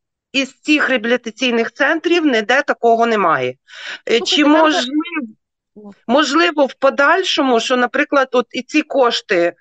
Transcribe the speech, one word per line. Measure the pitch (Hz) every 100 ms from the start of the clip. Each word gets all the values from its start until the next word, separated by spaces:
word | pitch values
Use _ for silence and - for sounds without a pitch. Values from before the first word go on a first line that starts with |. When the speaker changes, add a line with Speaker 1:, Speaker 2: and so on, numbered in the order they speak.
| _ _ _
Speaker 1:
із | 269 262 _
цих | - 302 -
реабілітаційних | 262 226 247 226 - 254 233 226
центрів | - 285 330 320 349 311
ніде | 226 208 262
такого | 285 247 240 226 233
немає. | 220 175 143 123
Е, | 131 _ - - - -
Speaker 2:
Слухайте, | 233 -
Speaker 1:
чи | -
Speaker 2:
нам | 294
Speaker 1:
можливо, | 311 311 311 247 302 330 330 226 220 _ _ _ 208
Speaker 2:
О. | 208 - -
Speaker 1:
можливо, | 262 285 294 349 302 269
в |
подальшому, | - 269 254 285 359 359 - 262 226
що, | 220 254
наприклад, | 240 262 294 - 175
от | 247 -
і | 247
ці | - 302
кошти, | 302 277 240 233 - 180 170 170